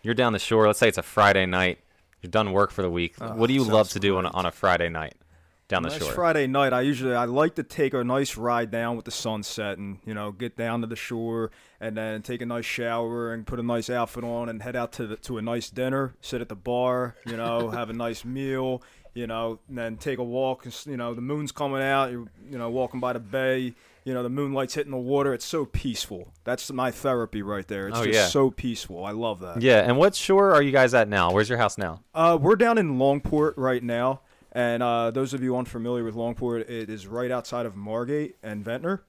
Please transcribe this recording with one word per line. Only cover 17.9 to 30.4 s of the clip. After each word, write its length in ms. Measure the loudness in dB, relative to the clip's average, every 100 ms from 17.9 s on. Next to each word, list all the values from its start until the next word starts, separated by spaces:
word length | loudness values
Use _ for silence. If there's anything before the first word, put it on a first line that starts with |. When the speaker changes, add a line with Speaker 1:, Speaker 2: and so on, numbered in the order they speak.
Speaker 2:
a 20 |
nice 320 | -4 -4 -6
meal, 580 | -8 -6 -4 -2 -2 -4 -10 _ -16
you 120 | -10 -6
know, 300 | -4 -4 -6 -12
and 80 | -8
then 180 | -8 -6
take 220 | -6 -4
a 60 |
walk. 400 | -4 0 -2 -2
And 80 | -8
s-, 140 | -14 -10
you 100 | -8
know, 180 | -6
the 60 | -6
moon's 320 | -4 -4 -6
coming 300 | -6 -4 -2
out, 280 | 2 2 0
you're, 160 | -4 -12 -18 -14
you 60 | -8
know, 100 | -4
walking 280 | -2 -2 -2
by 140 | -4
the 80 | -4
bay, 540 | -4 -2 0 0 -2 -8 _ _
you 100 | -6
know, 80 | -4
the 40 | -4
moonlight's 440 | -2 -2 -2 -2
hitting 160 | -4 -4
the 60 | -6
water. 360 | 0 2 2
It's 100 | 0
so 220 | -4 -4 -2
peaceful. 680 | -4 -4 -6 -8 -10 -14 -10
That's 280 | -6 -6 -4
my 180 | -2 -4
therapy 520 | -2 -2 0 -2 -6
right 240 | -6 -6 -6
there. 200 | -6 -4
It's 100 | -2
Speaker 1:
Oh, 60 | 2
Speaker 2:
just 100 | 4
Speaker 1:
yeah. 100 | 4
Speaker 2:
so 240 | 4 2
peaceful. 540 | 2 -6 -6 -10 -10
I 60 | -8
love 260 | -6 -6 -6
that. 200 | -8 2
Speaker 1:
Yeah, 180 | 8 8
and 180 | 8 6
what 160 | 6 4
shore 360 | 4 6